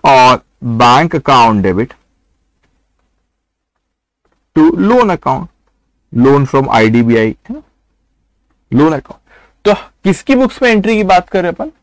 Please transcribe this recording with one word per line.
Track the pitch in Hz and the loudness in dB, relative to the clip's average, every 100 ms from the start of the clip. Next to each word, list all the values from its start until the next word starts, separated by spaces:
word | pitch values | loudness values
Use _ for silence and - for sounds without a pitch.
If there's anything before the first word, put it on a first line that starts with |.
| 147 | 0
or | 131 127 123 _ - | 4 4 2 _ -14
bank | 123 113 120 131 165 156 | -8 0 2 2 0 -4
account | 139 127 113 107 95 | 0 2 2 2 -2
debit | 92 123 - _ _ _ _ _ _ _ _ _ _ _ _ _ _ _ _ _ _ _ _ _ _ _ _ _ 156 | -2 -6 -10 _ _ _ _ _ _ _ _ _ _ _ _ _ _ _ _ _ _ _ _ _ _ _ _ _ 0
to | 160 175 | 2 2
loan | 196 247 220 170 | 0 0 0 -2
account, | 135 131 170 _ _ _ _ _ _ 117 | -6 -6 -10 _ _ _ _ _ _ 0
loan | 131 143 135 | 2 2 0
from | 139 135 | -4 -2
आईडीबीआई, | 113 110 117 117 113 110 - - | 0 0 0 0 0 -2 -6 -16
है | |
ना, | 294 _ _ _ _ _ _ _ _ _ _ - | -18 _ _ _ _ _ _ _ _ _ _ -6
Loan | 123 160 | -2 0
account। | 143 - - _ _ _ _ | -2 -10 -20 _ _ _ _
तो | 208 202 - _ | -4 -4 -6 _
किसकी | 196 - - | -4 -4 -2
books | 262 254 - | -2 -2 -2
में | 247 | -2
entry | 220 220 214 | 0 -2 -2
की | |
बात | 190 180 - | 0 0 0
करें | 196 175 | -6 -4
अपन? | 170 - _ | -8 -12 _